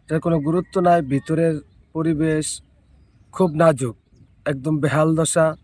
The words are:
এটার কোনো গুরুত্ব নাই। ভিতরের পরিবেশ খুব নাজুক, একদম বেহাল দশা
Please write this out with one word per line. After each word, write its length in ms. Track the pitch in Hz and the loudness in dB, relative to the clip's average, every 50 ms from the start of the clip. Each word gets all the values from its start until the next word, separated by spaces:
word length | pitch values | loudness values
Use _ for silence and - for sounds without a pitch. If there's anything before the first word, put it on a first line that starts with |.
এটার 200 | _ _ 151 160 | _ _ -4 -2
কোনো 160 | - 170 170 160 | 0 0 0 0
গুরুত্ব 340 | 139 147 160 180 175 _ - 196 | 0 0 -2 -2 -2 _ -4 0
নাই। 180 | 180 175 175 175 156 | 2 4 4 2 2
ভিতরের 520 | 127 139 139 - - 160 156 165 165 160 147 - _ _ _ _ _ _ | 0 -4 -4 -2 -2 -2 0 0 0 -2 -4 -8 _ _ _ _ _ _
পরিবেশ 540 | 160 160 165 165 143 160 160 156 156 151 - - - _ _ _ _ _ _ _ _ _ _ _ _ _ _ - | -4 -2 -2 -2 0 0 0 0 -2 -2 -6 -10 -12 _ _ _ _ _ _ _ _ _ _ _ _ _ _ -2
খুব 140 | - 190 180 147 | -2 0 0 2
নাজুক, 400 | 156 170 165 156 127 131 120 110 _ _ _ _ _ - _ _ _ _ | 4 4 4 4 2 -2 -6 -6 _ _ _ _ _ -20 _ _ _ _
একদম 280 | 143 151 135 127 156 156 151 | -6 -6 -4 -4 -4 -2 0
বেহাল 280 | 139 147 - 151 156 160 160 | 0 0 2 2 2 2 2
দশা 320 | 156 165 151 - 170 160 160 156 - | 0 0 0 2 2 2 2 0 -6